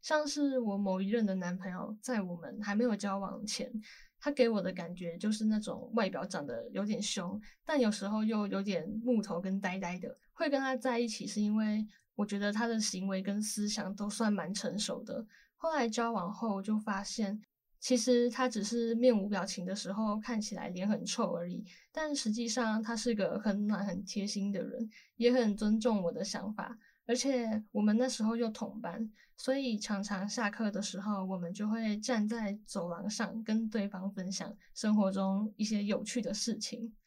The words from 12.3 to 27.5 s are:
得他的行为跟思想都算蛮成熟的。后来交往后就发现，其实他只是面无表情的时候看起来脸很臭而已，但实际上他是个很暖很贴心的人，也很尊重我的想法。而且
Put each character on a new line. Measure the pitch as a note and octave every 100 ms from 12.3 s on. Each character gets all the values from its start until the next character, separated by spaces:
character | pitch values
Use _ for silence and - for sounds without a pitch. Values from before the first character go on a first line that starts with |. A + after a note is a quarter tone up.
| G3+
得 | G#3
他 | G#3 A#3
的 | A3
行 | G#3+ F3+ F#3+
为 | F#3+
跟 | F#3+ G3+
思 | G#3+ - G#3
想 | G#3 F3+ G3+
都 | G#3
算 | G#3 A3
蛮 | G#3 E3
成 | G3+ F3+ G3
熟 | - -
的。 | - - A3 - - _
后 | E4 D#4
来 | A#3
交 | A3 A#3
往 | A3+ F3
后 | G#3+ A#3 G3
就 | G3 G#3+
发 | G#3+ G3
现， | G3+ - G3+ G#3+ - _ _ _
其 | - B3+
实 | B3+ A#3+ A#3+
他 | A#3+ B3+
只 | G#3+
是 | G3+ A#3 A#3 A3+
面 | B3+ A3
无 | G3
表 | G3+ F#3+
情 | -
的 | F3+ G3+
时 | -
候 | G3+ A3 G#3+
看 | G#3+ A3+
起 | G#3 F#3
来 | -
脸 | F3+ G3
很 | A3 -
臭 | - G3
而 | F3 F3
已， | F3+ - - -
但 | - D#4
实 | C#4+ A3
际 | G#3+ A#3
上 | A#3 A3+ A3
他 | A3+ A#3
是 | B3
个 | A3 G3 -
很 | G#3+ G3+ G#3
暖 | G3 G3+
很 | F3+
贴 | - G#3 G3
心 | G3+ G3
的 | G3
人， | - - A3+ - - _
也 | A#3
很 | B3+ A3+ G3+
尊 | G#3+ A3
重 | A3+ G#3
我 | F3
的 | -
想 | G3 - G3+
法。 | G#3+ - A3+ - _ -
而 | B3
且 | C4+ B3+ A3+